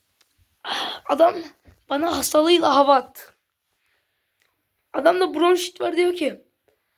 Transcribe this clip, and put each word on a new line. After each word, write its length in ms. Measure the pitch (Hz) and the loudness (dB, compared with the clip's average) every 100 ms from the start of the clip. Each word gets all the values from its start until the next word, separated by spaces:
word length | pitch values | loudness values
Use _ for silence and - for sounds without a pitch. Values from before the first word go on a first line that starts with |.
| _ _ _ _ _ _ - - - - | _ _ _ _ _ _ -12 -10 -10 -10
Adam 300 | - 285 330 381 320 _ _ _ - | -4 2 2 0 -10 _ _ _ -6
bana 280 | 285 339 302 | -4 -4 -4
hastalığıyla 580 | - 302 311 349 330 | -2 2 4 2 2
hava 200 | 277 277 | 2 4
attı. 400 | 269 247 - - _ _ _ _ _ _ _ _ _ _ _ _ _ _ _ _ | 2 0 -14 -20 _ _ _ _ _ _ _ _ _ _ _ _ _ _ _ _
Adamda 420 | 311 294 359 370 | -4 0 0 0
bronşit 460 | 302 349 359 - - | 0 0 0 -2 -8
var 160 | - 320 | -6 -2
diyor 180 | 359 | -2
ki. 300 | 349 285 202 _ _ _ _ _ | -2 -6 -8 _ _ _ _ _